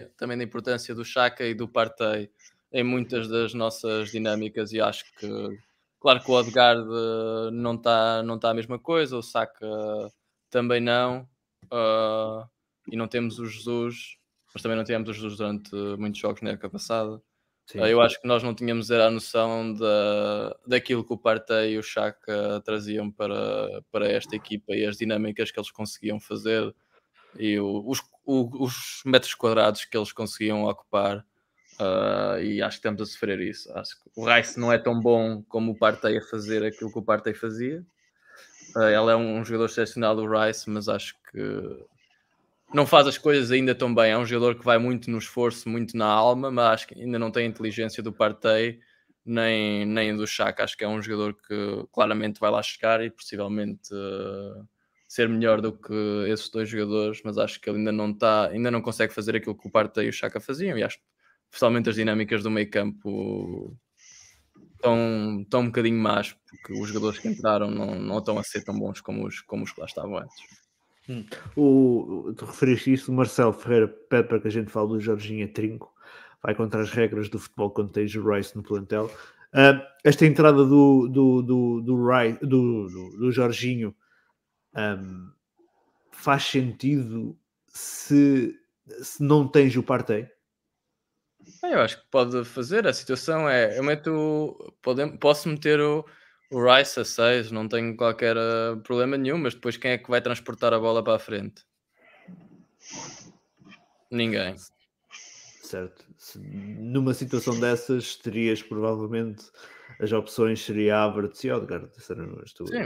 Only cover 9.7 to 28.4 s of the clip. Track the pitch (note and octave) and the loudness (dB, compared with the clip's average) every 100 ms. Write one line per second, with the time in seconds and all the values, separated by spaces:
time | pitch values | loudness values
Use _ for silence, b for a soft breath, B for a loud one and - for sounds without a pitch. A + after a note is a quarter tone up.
9.7 | G#2+ G#2+ G#2+ G#2+ _ _ _ _ B2 A#2+ | -8 -6 -6 -10 _ _ _ _ -2 0
10.7 | A#2+ A#2+ A#2+ B2 B2+ C3 _ _ _ - | 0 2 2 0 -2 -10 _ _ _ -8
11.7 | A#2+ A2+ A2 A2 A2 A2 A2 A2+ _ _ | -2 0 2 0 -2 -4 -8 -14 _ _
12.7 | _ - A2+ A2+ A#2+ A#2 A2 A#2 A2 A2+ | _ -10 -8 -4 -4 -4 -6 -12 -10 -6
13.7 | A#2+ A#2+ A#2+ - - _ _ _ B2 A#2 | -4 -4 -8 -16 -20 _ _ _ -10 -4
14.7 | A2+ A2 A#2 A2 G#2 A2 G#2 G#2 G#2 G#2 | -4 -2 -4 -4 -8 -10 -6 -6 -6 -8
15.7 | G2+ G2+ G2+ G#2+ G#2 G#2+ G#2+ A2 G#2 G2 | -8 -6 -6 -6 -4 -4 -4 -6 -8 -10
16.7 | G2+ - A2+ G#2+ A2 _ _ _ _ _ | -10 -4 -4 -4 -8 _ _ _ _ _
17.7 | G#2 A2 A#2 A#2 - B2 A#2+ A#2+ G#2+ A#2+ | 0 4 6 6 4 0 0 0 -4 -4
18.7 | A#2 G#2+ A#2 A2+ A2+ - A#2 A2+ A2+ A2+ | -4 0 4 4 2 -4 0 0 -2 -4
19.7 | G#2+ A2 G#2 G#2 G#2 G#2 G#2 G#2+ - - | -2 2 2 2 0 0 -2 -6 -8 -2
20.7 | B2 - B2 A2+ A2+ A#2+ A2 - A2+ A2 | 0 0 -2 -2 -2 0 0 0 0 0
21.7 | A2 G#2+ - G#2+ - - G#2 G#2 G#2 - | -2 -4 -4 -4 -4 -6 -4 -2 -4 -4
22.7 | G#2+ G#2 G#2+ G#2 G#2 G#2 G#2 G#2+ G#2+ G#2 | -6 -4 -6 -6 -6 -6 -4 -4 -4 -6
23.7 | G2+ - G#2+ G#2 G#2+ - G#2+ - G#2 - | -8 -8 -2 0 0 -2 -10 -8 -10 -6
24.7 | G#2 G#2 G#2 A2 G#2+ G#2+ G#2 A2 - G2+ | -2 -2 -4 -4 -2 -2 -4 -6 -6 -10
25.7 | - A2 - G#2+ G#2+ - G#2+ G#2+ A2 G#2+ | -10 -12 -8 -8 -8 -8 -6 -2 -2 -2
26.7 | - _ _ _ b b - A2 G#2 G2+ | -8 _ _ _ b b -6 -2 0 -2
27.7 | G#2 G#2+ C3+ - _ - C3+ | -4 -4 -6 -8 _ -2 0